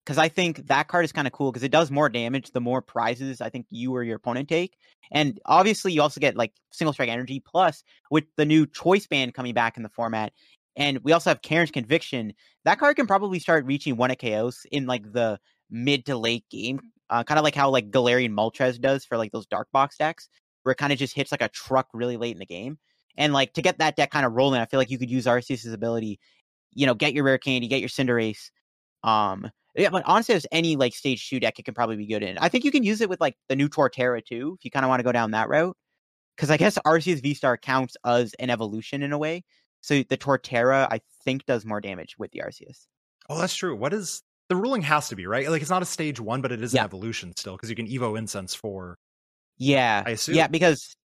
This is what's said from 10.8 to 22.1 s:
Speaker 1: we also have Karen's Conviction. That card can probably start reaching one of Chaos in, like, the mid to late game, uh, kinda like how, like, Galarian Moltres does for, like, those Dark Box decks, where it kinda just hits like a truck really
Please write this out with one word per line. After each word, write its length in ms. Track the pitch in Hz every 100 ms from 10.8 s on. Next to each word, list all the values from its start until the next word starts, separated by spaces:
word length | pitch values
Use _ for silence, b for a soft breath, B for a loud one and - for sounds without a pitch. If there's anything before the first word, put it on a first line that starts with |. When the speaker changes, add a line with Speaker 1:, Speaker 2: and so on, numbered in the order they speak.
| 143 135
Speaker 1:
we 80 | 127
also 180 | 165 180
have 120 | 147
Karen's 300 | - 160 160
Conviction. 640 | 139 110 165 - 127 110 - b b 156
That 140 | 202
card 160 | 285 -
can 100 | 226
probably 320 | 196 202 185
start 260 | - 160 131
reaching 320 | 143 156 117
one 140 | 127
of 60 | 127
Chaos 480 | 123 107 120 - -
in, 140 | 143 127
like, 260 | 123 104
the 260 | 117 113 101 _ _ _
mid 360 | 113 127 139 120
to 100 | 127
late 280 | 117 117 -
game, 300 | 113 113 135 - _ _
uh, 140 | 117
kinda 180 | 117 151
like 140 | 151 143
how, 140 | 139
like, 220 | 131 104
Galarian 400 | 131 120 123 120
Moltres 500 | 104 110 - 131 123
does 240 | 131 139 -
for, 120 | 117
like, 140 | 110
those 140 | 120 101
Dark 240 | 95 113
Box 260 | 135 143 -
decks, 300 | 151 170 - _ _ _
where 80 | 131
it 60 | 127
kinda 180 | 143 131
just 180 | 135
hits 180 | - 135
like 100 | 143
a 80 | 117
truck 380 | - - 131 -
really 240 | 113 123